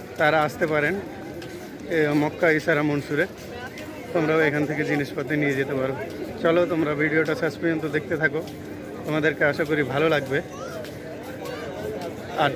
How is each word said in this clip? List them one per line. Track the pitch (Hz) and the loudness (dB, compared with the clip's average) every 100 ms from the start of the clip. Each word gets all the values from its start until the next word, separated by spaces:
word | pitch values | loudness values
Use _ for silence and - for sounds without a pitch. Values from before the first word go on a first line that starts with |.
| - - | -8 2
তারা | 151 156 151 | 4 6 4
আসতে | - 165 | 2 2
পারেন | 151 147 196 180 - - - - - - - - 165 | 2 2 0 -4 -10 -10 -10 -12 -12 -12 -12 -2 2
এ, | 147 147 | 4 4
মক্কা | 147 - 170 156 | 2 2 4 4
ইশারা | 160 151 | 4 2
মনসুরে। | 151 147 - 147 185 - - - - - - - - | 2 0 0 0 0 -4 -12 -10 -10 -10 -12 -10 -4
তোমরাও | 175 156 160 156 | 0 2 4 4
এখান | 147 147 | 4 0
থেকে | 151 | 0
জিনিসপত্র | 143 147 139 - 131 151 | 0 0 -2 -4 -2 0
নিয়ে | 147 135 | 2 2
যেতে | 135 135 | 0 0
পারো। | 131 131 - - - - | -2 -2 -6 -8 -8 0
চলো, | 165 170 175 | 4 4 4
তোমরা | 170 151 | 2 0
ভিডিওটা | 147 151 156 156 | 2 2 2 2
শেষ | 151 160 - | 2 -2 0
পর্যন্ত | 170 160 156 151 | 0 0 0 -2
দেখতে | - 160 | -2 0
থাকো, | 156 147 - - - - - - | 0 0 -6 -10 -10 -10 -10 -8
তোমাদেরকে | 160 151 156 143 | -2 2 2 4
আশা | 151 147 151 | 2 2 2
করি | 151 131 | 2 2
ভালো | 135 160 | 2 4
লাগবে। | 151 131 139 - - - - - - - - - - - - - - - - - - - - | 4 2 0 -2 -8 -10 -8 -8 -10 -10 -10 -10 -10 -8 -8 -8 -8 -6 -6 -6 -8 -6 2
আর | 147 | 2